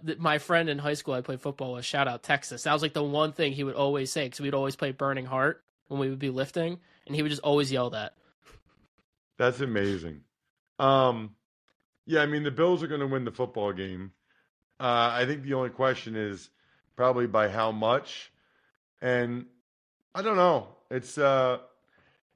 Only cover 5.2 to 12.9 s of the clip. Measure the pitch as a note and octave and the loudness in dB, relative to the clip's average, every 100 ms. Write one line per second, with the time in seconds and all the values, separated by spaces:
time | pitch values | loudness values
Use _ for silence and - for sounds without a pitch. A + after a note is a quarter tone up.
5.2 | B2+ C3 C#3 - _ _ - C#3 C3+ C3+ | -2 0 0 0 _ _ -8 -2 -2 -2
6.2 | C#3 B2+ C#3 F3 E3 F3 _ _ - D3 | -4 -2 -4 -2 -4 -4 _ _ -8 -2
7.2 | D3+ D3 D3 C#3+ C#3 C3 A#2+ A2 G#2 - | -2 0 2 4 4 0 -2 -4 -8 -12
8.2 | _ _ _ - _ _ _ _ _ _ | _ _ _ -20 _ _ _ _ _ _
9.2 | _ - B2 B2 C3+ G#2+ G2 F#2+ E2 D2+ | _ 0 0 2 -2 0 0 -2 -6 -14
10.2 | C#2+ _ _ _ _ - C3+ C3+ C3 A#2 | _ _ _ _ _ 0 4 6 4 0
11.2 | A2 G#2+ _ _ _ _ _ _ - D#3 | -6 -16 _ _ _ _ _ _ -2 2
12.2 | D3 D3+ D3 C3 E3+ F3+ D#3+ | 2 0 -2 0 2 2 -2